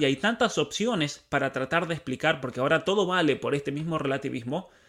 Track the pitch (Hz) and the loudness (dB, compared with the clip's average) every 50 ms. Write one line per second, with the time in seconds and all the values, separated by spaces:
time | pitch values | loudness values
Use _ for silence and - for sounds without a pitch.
0 | 151 135 135 135 - 208 233 233 247 220 - - 151 147 - - 202 240 240 180 | 2 2 2 2 0 0 2 2 2 2 2 0 -2 -2 -2 -2 0 0 0 0
1 | 147 143 - - _ _ - 139 135 135 - 127 131 131 160 170 180 165 170 147 | 0 -2 -4 -8 _ _ -2 0 0 0 -2 -4 -2 0 0 0 0 0 -4 -6
2 | - - 131 127 - 156 160 143 131 123 113 123 127 147 165 156 - 175 196 214 | -6 -6 -4 0 0 0 0 0 -4 -6 -2 -2 2 2 2 2 2 2 2 2
3 | 190 175 185 185 170 147 131 110 113 120 139 139 - 139 139 147 160 170 165 156 | 2 2 2 4 4 4 2 2 0 0 -2 -2 -2 -4 -4 -4 -4 -2 -2 -2
4 | - 131 135 139 - 135 123 131 117 120 143 175 185 - _ _ _ | 0 -2 -2 -2 -2 -4 -6 -6 -4 -4 -4 -4 -6 -10 _ _ _